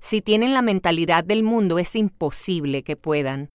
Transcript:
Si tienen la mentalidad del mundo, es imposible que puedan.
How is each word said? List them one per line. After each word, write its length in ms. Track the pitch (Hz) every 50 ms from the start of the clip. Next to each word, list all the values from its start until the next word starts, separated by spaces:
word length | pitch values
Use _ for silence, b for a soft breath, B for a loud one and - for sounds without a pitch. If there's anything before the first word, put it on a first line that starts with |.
Si 200 | - - - 214
tienen 340 | 202 - 208 214 226 254 269
la 80 | 269 247
mentalidad 600 | 233 202 185 - 175 170 165 170 160 170 165 170
del 200 | 175 208 220 220
mundo, 340 | 214 233 233 214 185 165 170
es 180 | 180 - -
imposible 840 | 226 214 202 - - 175 147 - - - - 185 170 147 143 139 139
que 140 | 131 - 151
puedan. 540 | - _ 156 151 147 143 135 135 139 139 151 _